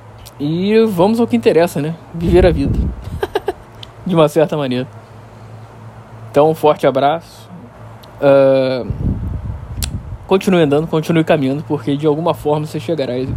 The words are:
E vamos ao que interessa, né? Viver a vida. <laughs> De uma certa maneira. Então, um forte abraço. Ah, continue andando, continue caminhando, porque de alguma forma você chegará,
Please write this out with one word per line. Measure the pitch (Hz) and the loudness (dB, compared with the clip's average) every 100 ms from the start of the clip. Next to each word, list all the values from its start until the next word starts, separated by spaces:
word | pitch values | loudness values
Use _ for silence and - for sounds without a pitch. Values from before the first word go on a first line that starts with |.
| - - - - | -20 -20 -20 -8
E | 143 165 196 220 226 | -4 -2 0 2 2
vamos | 180 190 226 | 2 2 2
ao | 233 | 0
que | 233 | 2
interessa, | 226 160 175 165 | 2 2 2 0
né? | 151 165 - | -6 -8 -12
Viver | 170 170 175 - | -6 2 4 4
a | |
vida. | 156 139 - - - - - - - | 2 0 0 -2 -6 -10 -8 -6 -6
<laughs> | - - - - - - - | -6 -10 -16 -20 -20 -12 -2
De | 170 | 2
uma | 151 | 4
certa | 160 151 156 | 4 0 0
maneira. | 139 123 127 - - - - - - - - - - - - - - | -2 -4 -6 -12 -20 -20 -20 -20 -20 -20 -20 -20 -20 -20 -20 -20 -2
Então, | 143 151 | 2 2
um | 160 | 4
forte | 151 147 147 | 2 4 2
abraço. | 131 139 160 - - - - - - - - - - | 2 0 0 -6 -20 -20 -20 -20 -20 -20 -20 -20 0
Ah, | 143 139 135 135 131 127 107 - - - - - - - - - - - - - - | 4 6 6 4 2 -2 -6 -4 -4 -4 -6 -8 -10 -12 -12 -8 -8 -8 -12 -14 -2
continue | 190 202 175 | 0 2 2
andando, | 151 143 160 | 4 2 0
continue | 160 156 170 | -2 0 0
caminhando, | 156 160 131 143 - | 2 2 0 -4 -4
porque | 143 147 139 | -4 -2 -2
de | 156 | 0
alguma | 147 170 | 0 -2
forma | 151 147 151 151 | -2 -2 -2 -2
você | 156 | -8
chegará, | - 156 127 127 131 | -6 -4 -4 -4 -4